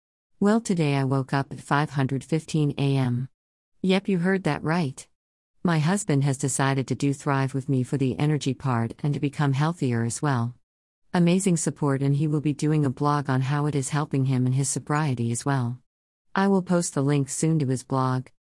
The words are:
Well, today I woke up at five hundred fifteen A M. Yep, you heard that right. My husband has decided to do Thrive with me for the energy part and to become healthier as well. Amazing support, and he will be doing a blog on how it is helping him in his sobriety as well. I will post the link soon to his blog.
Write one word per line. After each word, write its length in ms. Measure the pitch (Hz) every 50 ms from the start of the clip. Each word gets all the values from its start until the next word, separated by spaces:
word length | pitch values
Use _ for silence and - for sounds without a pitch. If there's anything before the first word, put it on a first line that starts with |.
| _ _ _ _ _ _ _ -
Well, 220 | 202 202 214 226
today 340 | 226 - 196 170 156 143 139
I 80 | 139 135
woke 300 | 131 135 135 131 - -
up 180 | 139 135 -
at 80 | - 127
five 300 | - - 143 143 151 147
hundred 340 | - 143 131 123 135 131 -
fifteen 500 | - 170 156 - - - 156 151 143 - -
A 180 | 139 139 139
M. 320 | 135 131 123 123 123 131 - _ _ _ _ _ _ _ _ _ _
Yep, 260 | - 185 185 190 196 -
you 120 | 196 175
heard 260 | 170 185 196 190 190
that 180 | 156 143 - -
right. 420 | 151 160 180 165 131 135 - - _ _ _ _ _ _ _ _ _ _ _ -
My 160 | 185 165 156
husband 440 | 143 160 196 202 - - 147 139 139
has 140 | 143 131 135
decided 500 | - 135 - - 139 135 135 131 127 -
to 80 | 131
do 180 | - 143 143 139
Thrive 400 | - - 151 139 135 135 131 -
with 140 | 135 131 -
me 160 | 139 127 123
for 140 | - - 131
the 200 | 135 127 110 -
energy 360 | 147 151 156 139 - 139 127
part 400 | - - 135 123 117 113 113 - - -
and 100 | 147 143
to 60 | 135
become 320 | 147 139 - - 147 139
healthier 540 | 135 131 147 160 170 - 147 127 120 117 117
as 160 | 117 - -
well. 340 | 151 147 139 120 117 120 123 _ _ _ _ _ _ _ _ _ _ _
Amazing 460 | - 180 170 170 175 190 185 190 170 156
support, 460 | - 160 139 - 151 143 135 135 139
and 120 | 139 143
he 120 | 143 160 151
will 120 | 151 151
be 140 | 135 151 139
doing 320 | - 151 151 156 151 147
a 40 | 139
blog 400 | 123 - 143 147 147 147 135 139
on 100 | 131 131
how 240 | 131 127 147 147 143
it 80 | 151 139
is 160 | 143 131 -
helping 360 | - 143 156 - - 135 131
him 200 | 131 131 123 127
in 80 | 127 131
his 160 | 135 139 -
sobriety 600 | - 147 - - 151 147 156 143 127 120 117 117
as 120 | 117 117 -
well. 360 | 143 139 135 120 120 123 123 _ _ _ _ _ _ _ _ _ _ -
I 120 | 190 196 196
will 140 | 196 190
post 320 | 180 185 180 175 170 - -
the 80 | 147
link 280 | 135 143 147 143 135 131
soon 280 | - - 156 160 160 156
to 80 | 143
his 180 | 127 131 123 -
blog. 440 | - 135 131 131 131 127 127 127 - _ _ _ _ _